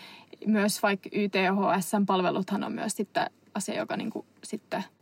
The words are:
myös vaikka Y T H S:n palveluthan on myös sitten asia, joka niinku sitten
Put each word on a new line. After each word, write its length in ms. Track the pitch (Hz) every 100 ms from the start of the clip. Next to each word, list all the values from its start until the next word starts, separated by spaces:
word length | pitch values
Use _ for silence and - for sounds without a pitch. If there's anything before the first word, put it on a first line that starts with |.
| - - - - -
myös 360 | 214 202 -
vaikka 260 | 208 196 -
Y 160 | - 202
T 60 |
H 460 | 196 185 196 190 185
S:n 260 | 180 208 196
palveluthan 580 | 185 175 - 190 202
on 80 | -
myös 240 | - 220 -
sitten 300 | 202 - - _ _
asia, 240 | 214 202 -
joka 180 | - 190
niinku 300 | 226 - - _
sitten 400 | - 220 - - - _